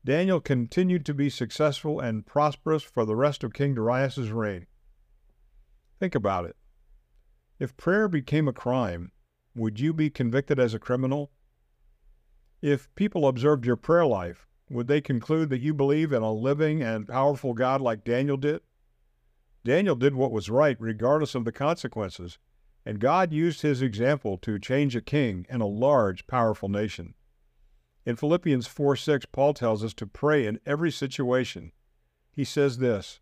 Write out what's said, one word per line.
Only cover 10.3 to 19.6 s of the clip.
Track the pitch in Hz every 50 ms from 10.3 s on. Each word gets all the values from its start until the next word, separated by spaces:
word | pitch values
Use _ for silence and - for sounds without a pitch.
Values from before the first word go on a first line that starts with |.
| 117 139 139 - 151 131
as | 127 117
a | 110 110
criminal? | - - 127 127 131 131 135 147 147 - _ _ _ _ _ _ _ _ _ _ _ _ _ _ _ - _ _ _ _ _ _ _ _ _ _
If | - 143 143 135 - _ _
people | - 202 208 - 185 147
observed | 135 131 120 120 147 151 135 117
your | 123 120
prayer | 113 - - 165 170 170
life, | 139 113 95 90 87 87 - - _ _ _ _ _
would | 135 120 120
they | 117 143 151
conclude | 139 - 139 117 - - 156 160 160 147
that | 135 123
you | 123 151
believe | 156 143 139 139 147 156 160 151
in | 139 117
a | 110 110
living | 110 107 117 135 143 143 156 156 151 160
and | 131 113 110 110 104 98
powerful | 120 131 135 143 143 131 - 131 120
God | 113 127 127 135 139
like | 135 120 113 101 _
Daniel | 117 120 123 139 143 139
did? | 135 135 147 156 170 _ _ _ _ _ _ _ _ _ _ _ _ _ _ _ _ _ _ _ _